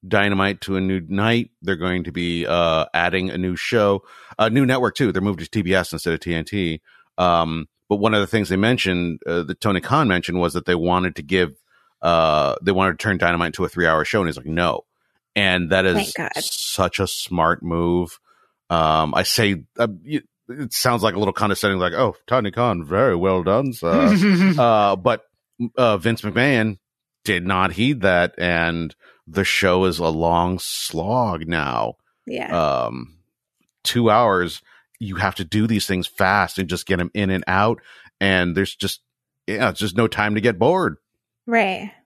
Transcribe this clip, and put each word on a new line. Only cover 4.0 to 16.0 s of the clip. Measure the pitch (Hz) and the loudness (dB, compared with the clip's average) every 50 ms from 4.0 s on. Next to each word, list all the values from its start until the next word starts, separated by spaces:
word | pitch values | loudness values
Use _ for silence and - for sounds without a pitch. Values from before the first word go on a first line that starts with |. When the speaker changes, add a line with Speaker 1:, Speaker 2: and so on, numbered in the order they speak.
| - - - - - - - _ | -2 -10 -20 -20 -20 -20 -2 _
Speaker 1:
a | 110 113 | 0 2
new | 110 135 139 | 2 2 2
network | 123 127 131 123 110 - | 2 2 2 0 -2 0
too. | - 139 110 | 0 0 0
They're | 90 95 | 0 0
moved | 92 104 101 80 | 0 0 -2 -2
to | 82 - | -6 -6
T | - 107 | -4 -2
B | 95 87 95 | 0 2 2
S | 95 87 - - | 0 0 0 -6
instead | 80 - 87 82 | -6 -4 -4 -4
of | 80 | -4
T | - 90 85 | -4 -4 -4
N | 82 80 | -4 -4
T. | - - 104 92 85 80 78 _ _ _ _ _ _ _ - | -4 -4 -4 -2 -2 -4 -6 _ _ _ _ _ _ _ 0
Um, | 90 90 85 85 82 80 80 82 80 - _ _ _ _ | 0 2 4 2 2 0 -2 -6 -8 -10 _ _ _ _
but | 104 104 | -2 0
one | 101 113 110 | 0 2 2
of | 107 | 2
the | 101 92 | 0 0
things | - 110 104 92 | 0 -2 0 0
they | 95 95 | 0 0
mentioned, | 98 113 127 120 - 95 92 87 87 87 82 - - - | 2 2 0 0 0 -2 0 0 -2 -2 -4 -6 -6 -4
uh, | 82 87 87 | -4 -4 -4
that | 71 92 - | -4 -8 -4
Tony | - 110 98 90 | -2 -2 -2 -2
Khan | 82 - 131 151 156 117 | -2 0 0 0 2 2
mentioned | 92 90 - - 87 90 | 2 0 0 -2 -2 0
was | 87 85 73 | 0 0 -2
that | 87 85 | -4 -2
they | - 90 | 0 -2
wanted | 85 82 87 90 90 92 90 - - | 0 2 0 0 0 0 -2 -6 -6
to | |
give, | 76 71 92 92 90 80 69 _ _ _ _ _ _ _ _ _ | -8 -2 0 0 0 0 -2 _ _ _ _ _ _ _ _ _
uh, | - 85 85 82 82 80 76 76 71 69 60 - | 0 2 4 4 4 4 4 2 2 0 -2 -2
they | - 90 | 0 0
wanted | 98 90 95 95 85 - | 2 2 2 2 0 0
to | - | -2
turn | 110 98 90 | -2 -2 2
Dynamite | - 87 87 85 85 85 | 2 0 2 0 -2 -4
into | 78 - 92 | -2 -4 -4
a | 85 | -4
three-hour | - 90 87 82 80 80 78 | -2 0 2 4 4 2 0
show, | - - 113 | 0 0 0
and | 95 82 | 0 0
he's | 76 - | -2 -6
like, | 64 | -8
"No." | 73 80 82 87 85 65 - - _ _ _ _ _ _ _ _ _ _ | -6 -2 0 0 0 0 -4 -6 _ _ _ _ _ _ _ _ _ _
And | 104 101 98 92 90 90 80 | 0 0 2 2 0 0 2
that | 92 95 95 | 2 2 4
is | 95 87 | 4 2
Speaker 2:
Thank | 208 | 2